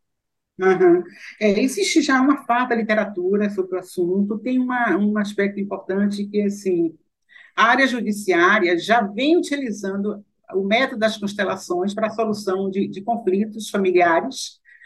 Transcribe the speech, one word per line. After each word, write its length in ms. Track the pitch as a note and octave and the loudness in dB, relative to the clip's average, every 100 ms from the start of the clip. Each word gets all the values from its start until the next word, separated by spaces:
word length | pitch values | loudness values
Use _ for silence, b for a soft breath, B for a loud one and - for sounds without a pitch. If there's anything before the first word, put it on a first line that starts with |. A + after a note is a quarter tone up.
| _ _ _ _ _ - | _ _ _ _ _ -2
Aham. 420 | F#3+ F#3 F#3 F3+ - B B B | 2 6 6 6 2 B B B
É, 180 | G#3+ G3+ | 2 2
existe 420 | C4 - F#4+ E4 | 0 0 0 2
já 200 | D4 C4 | 2 2
uma 240 | C4 C#4+ - | 4 0 0
farta 300 | A#3 A#3 A#3 | -2 0 -2
literatura 760 | G#3+ G#3+ G#3 F3+ F3+ G#3 G#3 | 0 0 -2 -2 0 0 0
sobre 260 | G3 F#3 F#3 | -2 -4 -6
o 40 | |
assunto. 580 | - - F3 F#3+ G3+ A3 | -8 -4 -2 0 0 -2
Tem 220 | A#3+ B3+ | -2 -2
uma, 360 | B3 B3 A#3 F#3+ | 0 0 0 2
um 220 | G#3 G#3 | 2 0
aspecto 420 | G3+ - G3+ G3+ | -2 -2 -2 -2
importante 680 | G3 G3 - F#3+ G3+ G3+ G3+ | -6 -8 -4 0 0 -2 -4
que, 140 | G#3 | -2
assim, 520 | G3+ - F#3+ F3 E3 - _ _ _ b b - | -2 -2 -2 0 0 -4 _ _ _ b b 2
a 100 | A3 | 4
área 220 | B3 C4+ | 4 2
judiciária 920 | A#3+ G3+ G3+ - E3+ F3+ G#3+ F3 E3+ | 0 -4 -4 0 2 4 4 2 0
já 240 | F#3 A#3 | 2 2
vem 360 | G3+ G3+ C#4 F4 | 2 -2 2 2
utilizando 840 | - C#4+ B3+ G3+ G3 G3 G#3 G3+ - _ _ | 2 -4 -4 -6 -6 -4 -4 -6 -14 _ _
o 100 | F#3+ | -4
método 360 | G3 A3+ C4+ A#3 | 0 0 0 0
das 180 | G#3+ G#3 | -2 -2
constelações 760 | G3+ - F#3 F#3+ - F4 G3+ | -6 -4 -4 -4 -4 -2 -2
para 140 | G#3 G#3+ | -2 -4
a 40 | |
solução 580 | - G#3+ G3+ - F#3+ G3 | -2 -4 -2 -2 -2 -2
de, 180 | F#3+ G3 | -2 -4
de 140 | F#3+ | -6
conflitos 680 | G3 A3+ F#3+ G3 A3 A3 - | -4 -2 0 0 -2 -6 -6
familiares. 920 | G#3 F#3+ F3+ E3+ E3 B3 - - - B B | 0 2 4 4 2 -2 -10 -14 -16 B B